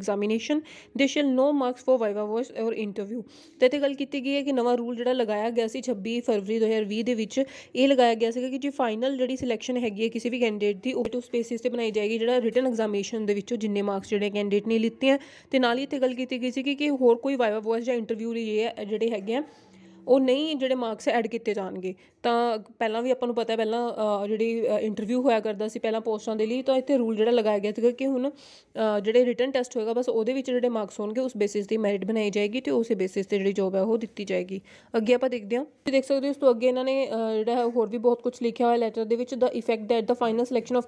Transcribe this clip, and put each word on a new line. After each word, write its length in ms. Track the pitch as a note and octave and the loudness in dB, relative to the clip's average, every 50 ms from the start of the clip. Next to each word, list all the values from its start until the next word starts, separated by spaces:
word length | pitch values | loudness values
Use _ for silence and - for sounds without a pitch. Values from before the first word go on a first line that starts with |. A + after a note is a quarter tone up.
examination। 640 | G3 G#3 G3+ G3+ G#3 G#3 A3 A3+ A3+ - D4 D4+ D4+ - - - - - _ A3+ | -2 -2 -2 0 0 0 0 -2 0 0 -2 -2 -2 -6 -14 -20 -20 -14 _ 0
They 100 | C#4 C4+ | 2 2
shall 220 | - D4 D4 C#4 | 2 2 0 2
no 160 | B3+ B3+ C4 D4 D4 C#4+ C4 | 2 4 4 4 4 2 0
marks 180 | B3 B3+ B3+ | 0 -2 -2
for 180 | - - C4 B3 A3+ | 0 2 2 2 2
viva 200 | G#3 G3+ G#3 G#3 G#3 G#3+ | 0 0 -2 -4 -2 -2
voce 320 | A3+ C4 C4 - - A3 | -4 -4 -4 -6 -4 -4
or 80 | A3+ A3+ - G#3+ G3+ | -2 -2 -4 -4 -6
interview।" 340 | F#3+ - G3+ G3+ A3+ B3 G3 - - - - - - - | -6 -6 -8 -6 -8 -10 -10 -12 -16 -20 -20 -20 -2 2
ਤੇ 60 | B3+ | 4
ਇੱਥੇ 120 | B3 C4 D4 | 4 4 4
ਗੱਲ 160 | C#4 C#4 C#4 | 0 0 0
ਕੀਤੀ 300 | C#4 C#4 C4+ - C#4 B3 | -2 -6 -6 -4 -4 -2
ਗਈ 100 | C#4 C#4 | 0 -2
ਹੈ 80 | C#4+ C4+ | 0 0
ਕਿ 100 | C#4+ C4+ | 0 0
ਨਵਾਂ 240 | B3 A#3 A#3+ A#3+ | 2 2 2 2
ਰੂਲ 200 | B3 A#3+ A#3 B3 | 0 0 -4 -6
ਜਿਹੜਾ 160 | A3+ A#3+ B3 B3+ | -2 0 0 0
ਲਗਾਇਆ 380 | B3+ A#3+ G#3+ G#3+ G#3 G#3+ A#3 | 0 0 0 0 -2 -2 -2
ਗਿਆ 160 | A#3 A#3 A3+ | 0 0 -2
ਸੀ 160 | A3+ A3+ C4 - | -2 -4 -6 -4
ਛੱਬੀ 380 | C4 A#3+ G3+ F#3 A3+ A#3 A#3+ | -4 -4 -4 -4 -4 -4 -2
ਫਰਵਰੀ 380 | A#3+ - A3+ G3+ G3 G3 A3 A3+ | 0 0 0 0 0 0 0 0
ਦੋ 80 | A3 | 2
ਹਜ਼ਾਰ 180 | G#3+ A3 A3 G#3+ | 2 2 0 0
ਵੀਹ 200 | G3 G#3+ A3 A3+ | -2 -2 -2 0
ਦੇ 100 | B3 B3 | 0 0
ਵਿੱਚ, 300 | A3 A3 G#3 - C4 C4+ C4+ - - - - - | 0 -2 -2 0 -2 -2 -2 -4 -12 -20 -8 0
ਇਹ 120 | A#3+ B3+ C#4 | 2 4 6
ਲਗਾਇਆ 260 | C#4 B3 B3 A#3 A#3 | 6 6 6 4 4
ਗਿਆ 160 | A3 A3+ A3+ | 2 0 -2
ਸੀਗਾ 180 | A3+ B3+ B3 C4 | -2 -2 -4 -4
ਕਿ 100 | B3+ C4+ | -4 -4
ਜੇ 120 | C4+ C#4+ | -4 -4
ਫਾਈਨਲ 460 | C4+ - C4 A#3 G#3+ A3 B3 C4+ C#4 | -2 0 -2 -2 0 -2 -2 -2 -2
ਜਿਹੜੀ 200 | B3+ B3+ A#3+ C4 | -2 -2 -2 -2
ਸਿਲੈਕਸ਼ਨ 400 | B3+ - B3 A3+ A3 - - B3+ | -4 -2 -2 -2 -4 -2 -4 -4
ਹੈਗੀ 260 | B3 B3 A3 G3+ G3 A3 | -2 -2 -2 -2 -2 -2
ਹੈ 60 | A3+ | -2
ਕਿਸੇ 200 | A3+ A#3 - A#3+ | -2 -2 -4 -4
ਵੀ 120 | A#3 B3 | -2 0
ਕੈਂਡੀਡੇਟ 420 | A#3+ A3+ G#3+ G#3 G#3 G#3 G#3 F#3+ - | 0 0 0 0 0 0 -2 -2 -4
ਦੀ, 100 | B3 B3+ | -4 -2
ਉਹ 120 | B3 A#3+ A3 A#3 | -2 -2 -2 -4
ਉਸ 80 | B3 A#3+ - - | -6 -6 -4 -4
ਬੇਸਿਸ 280 | A#3+ A3+ A#3 A#3+ A3+ | -4 -2 -2 -6 -4
'ਤੇ 80 | A3+ B3 | -4 -2
ਬਣਾਈ 220 | A#3 A#3+ A#3 A3 | -2 -2 -2 -2
ਜਾਏਗੀ 280 | G3+ G#3+ G#3 G#3 A3+ A3+ | 0 0 0 0 0 0
ਜਿਹੜਾ 220 | A3+ A#3 B3 B3+ | 0 2 2 2
ਰਿਟਨ 260 | A3+ A3+ G#3+ B3 C4 | 2 2 2 2 0
ਐਗਜ਼ਾਮੀਨੇਸ਼ਨ 600 | C4 A#3 A3 A3 G#3+ G3+ G3+ G3 - - A3 G#3+ | 2 0 0 0 0 0 -2 -4 -4 -6 -4 -2
ਦੇ 80 | G3+ G#3 | -2 -2
ਵਿੱਚੋਂ 220 | G3+ G3 - A#3+ | -2 -2 -4 -4
ਜਿੰਨੇ 260 | A3 A3 G#3+ G3+ G3+ G3+ | -4 -2 -2 -2 0 0
ਮਾਰਕਸ 260 | G3+ G3 G3 G3 - | 0 -2 -4 -4 -2
ਜਿਹੜੇ 220 | G#3+ G3+ G3+ G#3 | -2 -2 -2 -2
ਕੈਂਡੀਡੇਟ 380 | G3+ G#3 G3+ G#3 G3 G#3 G#3 A3+ | -2 -2 -2 0 0 0 0 2
ਨੇ 100 | A3+ A3+ | 0 2
ਲਿੱਤੇ 320 | A3 A3+ A3+ - C4 C4+ | 2 0 -2 0 2 2
ਆ। 80 | C4+ C#4 - - - - - - | 2 2 0 -6 -18 -20 -10 -2
ਤੇ 80 | - C4 | 0 2
ਨਾਲ 200 | B3+ A#3 A#3 B3+ | 4 4 2 0
ਹੀ 40 | C#4 | -2
ਇੱਥੇ 160 | C#4 D4+ C4+ | -4 -2 0
ਗੱਲ 160 | C4 C4 B3+ | 0 0 0
ਕੀਤੀ 280 | A#3+ B3+ B3 C4 B3 A#3+ | -2 -4 -4 -4 -2 -2
ਗਈ 80 | B3+ | -2
ਸੀ 120 | A#3 C4+ B3 | -4 -2 -2
ਕਿ, 120 | C#4+ C#4 | -2 -2
ਕਿ 160 | C#4 D4 D4 | 0 0 0
ਹੋਰ 260 | C#4+ B3+ B3+ A#3+ A#3 | 0 4 6 6 6
ਕੋਈ 200 | A#3 - C4+ C#4 | 6 2 -2 0
ਵਾਈਵਾ 220 | B3 A#3+ G#3+ G#3 A3 | 2 0 0 0 -2
ਵੌਇਸ 260 | G#3+ A3 A3+ A#3 A#3+ | -2 -2 -2 -2 0
ਜਾਂ 100 | B3 B3 | -2 -2
ਇੰਟਰਵਿਊ 380 | A#3 A3 - A3+ G#3 A3+ A#3 A#3 | -2 -2 -4 -6 -6 -4 -6 -4
ਲਈ 160 | A#3 A3+ A3 | -4 -4 -2
ਇਹ 360 | G#3+ G#3 A3+ A#3 - - A3 | -2 0 -2 -2 -4 -6 -6
ਜਿਹੜੇ 240 | G3 A3 G3+ A3+ A#3 | -6 -4 -2 -2 -2
ਹੈਗੇ 240 | A#3 G3+ G3 G#3 A3+ | -2 -4 -4 -2 -2
ਆ 80 | C4+ D4+ - - - - - - - - - - - - - | -2 -4 -6 -12 -20 -20 -20 -20 -20 -20 -20 -20 -16 2 4
ਉਹ 120 | B3 C#4 | 6 6
ਨਹੀਂ 360 | C4 B3+ B3+ C#4 D#4 D#4+ D#4 | 6 4 4 2 2 -2 -2
ਜਿਹੜੇ 180 | C4 C4 B3+ B3+ | -2 0 0 0
ਮਾਰਕਸ 340 | B3+ A#3+ A3+ G#3+ G#3+ - C#4+ | 0 -2 -4 -6 -2 -2 0
ਐਡ 180 | G#3+ A#3+ A3 | 2 2 0
ਕੀਤੇ 280 | - - A3+ A3+ A#3 G3+ | 0 -4 -4 -4 -2 -4
ਜਾਣਗੇ। 400 | G#3 F#3+ F#3 F#3+ F#3 F3+ F#3 F#3+ - - _ _ _ - | -2 -4 -6 -8 -8 -8 -8 -8 -10 -16 _ _ _ -2
ਤਾਂ 360 | A#3+ A#3 A#3 A#3+ A#3+ A3+ A3 | 0 2 2 2 2 0 -2
ਪਹਿਲਾਂ 440 | G3 - - _ A#3 A3 G#3+ A#3 A#3+ | -6 -12 -6 _ -2 -2 0 0 0
ਵੀ 80 | C4 | 0
ਆਪਾਂ 180 | B3 B3+ B3+ A#3+ | 0 0 0 -2
ਨੂੰ 60 | A#3 | 0
ਪਤਾ 180 | A#3+ A3+ A3+ A3+ | -2 -2 0 0
ਹੈ, 40 | |
ਪਹਿਲਾਂ, 340 | A3+ A3+ G#3+ A3+ A#3+ A#3+ A#3 | 0 0 0 0 -2 -2 -2
ਅਹ, 360 | A3+ - G#3+ G#3+ G#3 G3 G3+ | -2 -2 0 0 0 0 -2
ਜਿਹੜੀ, 420 | G#3 A3 G3+ A3+ A3+ A3+ A3+ A3 - | -2 0 0 0 0 0 0 0 0
ਅਹ, 100 | G#3 G#3+ | 0 0
ਇੰਟਰਵਿਊ 440 | - A3 G3+ G#3+ A3+ G3 B3 B3+ B3+ | 0 -2 -2 -4 -4 -2 -2 2 4
ਹੋਇਆ 180 | C#4 A3+ A3 | 4 2 4
ਕਰਦਾ 280 | G#3+ A3 G#3 G3 G#3+ A3 | 2 -2 -4 -4 -4 -6
ਸੀ 100 | - A3+ | -4 -4
ਪਹਿਲਾਂ 220 | - A3+ A3 A3+ | -2 -2 -2 -2
ਪੋਸਟਾਂ 360 | A3 A#3 G#3+ G#3+ - A#3 A3 | -2 -4 -4 -4 -4 -4 -2
ਦੇ 100 | A3 G#3+ | -2 -2
ਲਈ, 160 | A3 A#3+ C4 C4 | -2 -2 -2 0
ਤਾਂ 140 | C4+ C4 | 2 0
ਇੱਥੇ 200 | C4 B3+ C4 C#4+ | 0 2 2 2
ਰੂਲ 200 | B3+ A#3+ A3+ A3+ | 2 4 2 2
ਜਿਹੜਾ 140 | G#3 A3 A#3+ | 2 2 4
ਲਗਾਇਆ 280 | B3 A#3 G#3+ G#3+ G#3+ G3+ | 4 4 4 2 2 2
ਗਿਆ 140 | G3 G#3 G#3 | 0 -2 -2
ਸੀਗਾ 180 | - A3 A#3+ | 2 2 2
ਕਿ 160 | A#3+ A#3+ C4+ | 2 2 -2
ਹੁਣ, 240 | C4+ C4+ B3 B3+ C#4+ | -2 0 0 -2 -4
ਅਹ, 680 | C#4 - - - - - _ _ _ A3+ A3 G#3+ G#3 G#3 | -4 -8 -16 -20 -20 -20 _ _ _ -2 0 0 0 0
ਜਿਹੜੇ 240 | G3 G#3+ A3 B3 B3+ | 0 4 4 6 6
ਰਿਟਨ 260 | B3 A#3 A#3 B3 C4+ | 4 2 0 -2 0
ਟੈਸਟ 260 | C4 C4 B3 B3 - | 0 -2 -2 -2 -4
ਹੋਏਗਾ 160 | B3 G#3+ A3 A3+ | -4 -2 -2 -2
ਬਸ 160 | B3 B3+ - | -2 0 0
ਉਹਦੇ 240 | A3+ A3+ A3 A3 C4 | 0 0 0 0 0
ਵਿੱਚ 140 | C4+ B3+ | -2 -2
ਜਿਹੜੇ 220 | C4+ B3 B3 A#3+ B3 | 0 0 0 0 0
ਮਾਰਕਸ 320 | A#3+ A3 G#3 G3 - - | 0 -2 -4 -6 -6 -8
ਹੋਣਗੇ 200 | G#3 G#3 A3 B3 | -6 -4 -2 -2
ਉਸ 120 | B3+ B3+ - | -2 -4 -2
ਬੇਸਿਸ 300 | G#3 G#3 G3+ - G#3 G3+ | -2 -2 0 0 -2 -2
'ਤੇ 100 | G3 A3 | -2 -2
ਮੈਰਿਟ 280 | A3 G#3+ G3+ G3+ G3 F#3+ | 0 0 0 0 0 -2
ਬਣਾਈ 260 | F#3+ A3 A3 G#3+ G#3 | -2 -2 0 0 0
ਜਾਏਗੀ 300 | F#3+ G#3 G#3 G#3 G#3+ C4 | 0 0 0 0 -2 -2
ਤੇ 100 | B3+ D4 | -2 0
ਉਸੇ 240 | C#4 A#3+ A3+ - A#3 | 0 0 2 0 0
ਬੇਸਿਸ 320 | F#3 F#3 F#3 - G3+ F#3+ | 0 0 -2 -2 -4 -2
'ਤੇ 120 | - G#3 G3+ | 0 -2 0
ਜਿਹੜੀ 140 | F#3+ G3 G3 | 0 0 0
ਜੌਬ 220 | G3+ G3 F#3+ F#3+ | 2 0 0 2
ਹੈ 60 | F#3+ | 0
ਉਹ 180 | F#3+ A3 A3+ A3+ | 2 2 2 0
ਦਿੱਤੀ 260 | A3+ - - - G#3 | -2 -6 -8 -10 -6
ਜਾਏਗੀ। 360 | F#3+ F#3+ F#3 F3+ F#3 F#3+ G3 - - - - - _ - | -2 -2 -2 -2 -4 -8 -10 -12 -14 -20 -20 -18 _ -2
ਅੱਗੇ 180 | A3+ A3 G#3 B3 | 0 4 4 4
ਆਪਾਂ 160 | B3 C4 C4 | 4 4 0
ਦੇਖਦੇ 260 | B3+ A#3 G3+ G3 A#3 | -2 -4 -4 -2 -2
ਹਾਂ, 80 | B3 D4 | -2 -2
ਤੁਸੀਂ 280 | - - _ _ C#4+ C4 | -4 -10 _ _ 2 2
ਦੇਖ 120 | C4+ C4 | 2 2
ਸਕਦੇ 220 | - C#4 C4+ B3+ | 4 0 0 2
ਹੋ 40 | C#4+ | 0
ਇਸ 60 | C#4 | -2
ਤੋਂ 140 | C#4 C#4+ C4 | 4 4 4
ਅੱਗੇ 180 | B3 A3 A#3+ B3+ | 4 6 4 2
ਇਹਨਾਂ 160 | B3 B3+ B3+ | 2 2 0
ਨੇ, 240 | C4 C4+ C4+ C4+ - | 0 0 0 0 0
ਅਹ, 240 | A3 A3+ A3+ A3 A3 | -2 -2 -2 0 0
ਜਿਹੜਾ 200 | A3 G#3+ A3+ A#3 | 0 0 0 0
ਹੈ 100 | B3 A#3+ | 2 0
ਹੋਰ 240 | A#3 A#3 B3 A3 G#3 | 0 2 0 0 0
ਵੀ 100 | G#3+ A#3+ | -2 2
ਬਹੁਤ 240 | A3 B3 A#3+ A#3 - | 2 2 2 2 0
ਕੁਛ 200 | B3 A#3 - A#3+ | -4 -4 -2 -2
ਲਿਖਿਆ 240 | A#3 A3+ - A#3+ | -2 0 2 2
ਹੋਇਆ 100 | A#3 A#3+ | 4 4
ਲੈਟਰ 280 | A#3 A#3 A3 G#3+ A#3 A3+ | 4 2 0 -2 -4 -2
ਦੇ 120 | G#3+ A#3 | -2 0
ਵਿੱਚ, 180 | A#3 B3 B3 C#4 | -2 -2 -4 0
"The 140 | A#3 B3 B3 | 0 0 0
effect 340 | - A#3+ A3 - A3+ A3 G#3+ | 0 -2 -2 -2 -2 -2 0
that 200 | G#3 A#3+ A3+ G#3+ | 0 0 0 2
the 120 | - B3 | 0 0
final 300 | - B3 A3+ A3 A#3 A#3+ | 0 2 0 2 0 0
selection 360 | B3 C4 A3+ A3 - B3 B3 | 0 0 -2 -2 0 0 -2
of 40 | A#3+ | 0